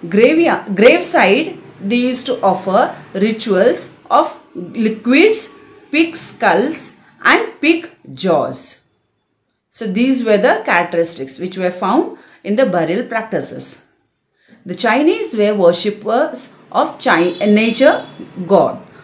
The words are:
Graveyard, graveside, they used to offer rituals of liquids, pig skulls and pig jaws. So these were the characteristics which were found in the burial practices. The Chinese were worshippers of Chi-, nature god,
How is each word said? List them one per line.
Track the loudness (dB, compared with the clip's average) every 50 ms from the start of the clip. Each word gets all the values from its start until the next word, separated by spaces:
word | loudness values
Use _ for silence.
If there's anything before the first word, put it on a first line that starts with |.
| -10 -2
Graveyard, | 2 4 4 4 4 4 2 2 0 -2 -4 -6 -2
graveside, | 4 6 6 6 4 0 0 2 2 4 4 4 2 0 -4 -8 -12 -18 -20 -20 -12
they | -6 -2 -2
used | 0 0 0 -2 -4 -4
to | -6 -6 0 0
offer | 0 0 0 -4 0 0 2 0 0 -2 -12 -18 -10 -4
rituals | -2 -2 -2 -2 -4 -2 0 2 2 4 2 2 0 -6 -10 -12 -20 _ 0
of | 2 2 2 0 -4 -14 -20 _ _
liquids, | -14 -14 -12 -6 -2 -2 -2 -2 -4 -2 2 4 4 6 4 4 0 -4 -10 -12 -20 -20 -20 -20 -20 -18 _
pig | 0 0 0 0 0
skulls | -4 -4 -4 -4 0 0 2 2 2 0 -2 -2 -6 -10 -12 -14 -20 _ _ _ _ 0
and | 2 2 2 0 -4 -8 -4
pig | 0 0 0 0 -2 -10 -20 _ _ -20 -14
jaws. | -6 -2 0 0 0 0 -2 -6 -10 -14 -16 -16 -20 _ _ _ _ _ _ _ _ _ _ _ _ _ _ _ _ _ _
So | _ -10 -8
these | -6 -2 0 2 2 2 0 2
were | 2 2 4
the | 4 2 0 0 0
characteristics | 0 0 0 0 0 0 -2 -2 -2 -2 -8 -10 -10 -10 -10
which | -10 -10 -8
were | -4 -4 -4
found | -4 -4 -4 0 0 0 0 -2 -6 -16 -20 _ _ _ _
in | -4 0
the | 0 0
burial | 0 2 -2 -2 0 -2 -4 -4
practices. | -4 -6 -8 -6 -4 -6 -6 -6 -6 -10 -12 -12 -12 -14 -16 -20 _ _ _ _ _ _ _ _ _ _ _ _ _ -20 _ _
The | -12 -10
Chinese | -4 0 0 2 4 4 2 2 0 -2 -6 -2
were | 0 0 0 2
worshippers | 4 4 4 4 2 -2 -4 -4 -4 -4 -2 0 0 0 -2 -4 -10 -12 -14 -16 -20 -20 _ -2
of | -2 -2 -2 -4 -6
Chi-, | -2 0 2 2 2 0 -2 -2 2
nature | 2 4 4 4 2 2 4 4 4 4 2 -4 -12 -18 -18 -20 -18 -12 -12 -2 2
god, | 4 4 4 2 -2 -8 -14 -20 -20 -20